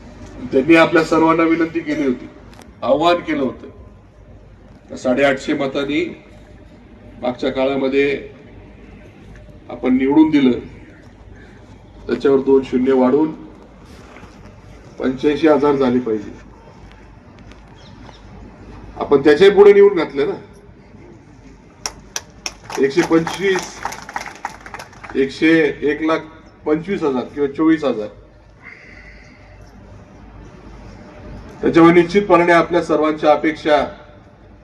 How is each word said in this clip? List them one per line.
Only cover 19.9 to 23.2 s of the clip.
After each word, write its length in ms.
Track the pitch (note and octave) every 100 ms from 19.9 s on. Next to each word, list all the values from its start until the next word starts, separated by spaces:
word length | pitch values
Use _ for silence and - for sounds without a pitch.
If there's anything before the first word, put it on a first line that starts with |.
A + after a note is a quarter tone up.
| F3+
घातलं 300 | D3 C#3 D3+
ना, 60 | A2+ G2+ - - - - - - - - - - - - - - - - - - - - - - -
एकशे 240 | C3+ F3
पंचवीस, 760 | D#3+ E3